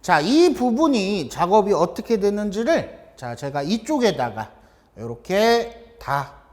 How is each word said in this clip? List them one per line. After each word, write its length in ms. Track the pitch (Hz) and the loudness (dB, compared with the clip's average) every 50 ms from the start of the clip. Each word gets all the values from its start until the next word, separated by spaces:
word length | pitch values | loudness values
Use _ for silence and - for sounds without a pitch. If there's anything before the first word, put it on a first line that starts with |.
자, 200 | - - 180 151 | 2 2 2 2
이 340 | 147 185 262 320 349 359 277 | 4 4 4 6 6 4 4
부분이 720 | - 240 247 226 247 320 330 277 220 190 190 208 196 151 117 | 2 0 0 2 2 2 2 2 2 0 -2 -2 -4 -4 -6
작업이 440 | - 135 165 175 196 220 196 208 | -4 -4 0 4 4 4 4 4
어떻게 480 | 196 147 170 170 - - 214 - 233 208 | 2 2 2 0 -2 -10 -4 -2 -2 0
되는지를, 920 | 190 202 202 208 208 208 185 208 233 277 330 277 - - - - - - _ | 0 -2 -2 -2 -4 -4 -4 -4 0 0 0 0 0 -6 -12 -20 -20 -20 _
자, 180 | - - 120 120 | -14 -12 -12 -10
제가 280 | - - 143 123 143 | -8 -10 -6 -6 -6
이쪽에다가 880 | 143 151 208 226 220 - 311 285 240 208 165 131 127 117 104 110 107 - - - - _ _ _ _ _ _ | -2 -2 -4 -4 -2 -4 -2 2 2 0 0 0 -4 -4 -4 -8 -12 -12 -14 -20 -20 _ _ _ _ _ _
요렇게 1000 | - 110 117 117 117 - - 185 196 220 226 233 233 226 233 - - - - - - | -14 -12 -12 -12 -12 -8 -4 -2 0 2 2 2 2 0 -4 -12 -18 -20 -20 -20 -16
다 340 | - - 139 143 135 - - - - _ | -6 -4 -4 -4 -4 -6 -14 -20 -20 _